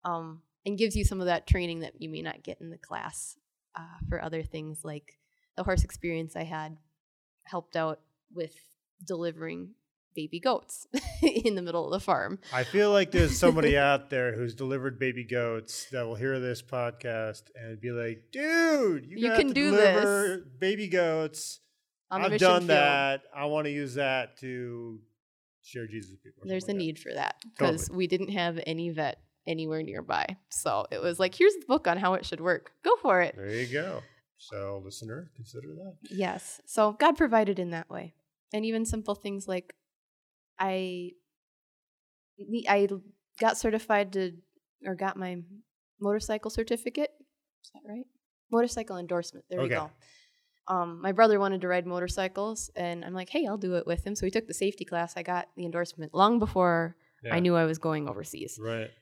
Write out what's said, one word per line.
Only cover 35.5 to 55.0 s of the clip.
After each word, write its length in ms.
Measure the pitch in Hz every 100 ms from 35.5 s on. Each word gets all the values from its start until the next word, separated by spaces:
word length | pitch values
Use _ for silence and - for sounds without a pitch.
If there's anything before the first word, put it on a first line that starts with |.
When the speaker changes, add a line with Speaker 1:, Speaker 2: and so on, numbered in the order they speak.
| 123 143 160
Speaker 2:
that. 200 | 190 165
Speaker 1:
Yes. 580 | - 185 185 185 - - -
So 280 | - 214
God 220 | 214 294 302
provided 440 | 311 226 208 190
in 100 | 180
that 200 | 165 -
way. 240 | - 170 _ _ _ _
And 140 | 214 220
even 200 | 226 220
simple 300 | 220 214 202
things 320 | 208 196 190
like 260 | 185 180 - _ _ _ _ _ _ _ -
I, 540 | 190 190 185 180 180 - _ _ _ _ _ _ _ _ _ _ _ _ 202 226 -
I 200 | 202 202 196 - _ _ -
got 180 | 226 220
certified 560 | 233 220 220 208 202
to, 200 | 196 185 170 _ _ _ _ 226
or 100 | 185
got 220 | 190 190
my 240 | 185 180 175 202 _ _ _ _
motorcycle 520 | 202 214 214 214 214
certificate. 600 | - 226 233 247 262 294 _ _ _ _ _
Is 80 | -
that 80 | - 277
right? 180 | 220 254 _ _ _ _
Motorcycle 460 | 226 240 - 220 185
endorsement. 480 | 175 175 170 180 -
There 100 | 180
we 60 | 175
Speaker 2:
Okay. 100 | 160
Speaker 1:
go. 160 | 156 _ _ _ _ _ _ _ -
Um, 340 | 185 170 170
my 100 | 190
brother 280 | 196 226 208
wanted 220 | 196 190
to 60 | 180
ride 180 | 180 180
motorcycles, 840 | 175 180 - 190 190 208 220 - -
and 280 | 175 170
I'm 100 | 170
like, 160 | 180 185
"Hey, 160 | 294 277
I'll 120 | 208
do 180 | 190 180
it 100 | -
with 180 | 170 190
him." 100 | 208
So 100 | 185
we 60 |
took 160 | 220 226
the 60 |
safety 320 | 165 196 202 180
class. 300 | 170